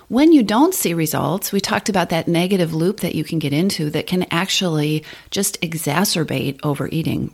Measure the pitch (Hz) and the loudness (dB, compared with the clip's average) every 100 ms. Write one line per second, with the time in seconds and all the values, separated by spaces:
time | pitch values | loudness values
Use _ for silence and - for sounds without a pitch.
0 | - 226 311 311 202 214 339 370 180 170 | -4 4 6 6 6 4 4 2 0 0
1 | 160 - 139 156 - 196 - 208 - 190 | 0 0 0 -2 -2 -2 0 -2 0 0
2 | 170 165 170 165 180 196 165 156 175 208 | 0 0 0 0 2 2 0 0 0 0
3 | 180 160 151 165 147 143 190 202 151 - | -4 -4 -4 -4 0 0 0 -2 -2 -4
4 | - 180 180 170 190 - 185 156 147 156 | -2 -2 -2 -2 -2 -2 0 0 0 -2
5 | - - - - 202 - 160 160 143 151 | -6 -16 -8 -4 -4 -4 -6 -6 -4 0
6 | 202 175 151 135 131 139 151 143 - 160 | 0 0 -2 -2 -4 -4 -4 -4 -4 -4
7 | 156 - 135 | -2 -2 -4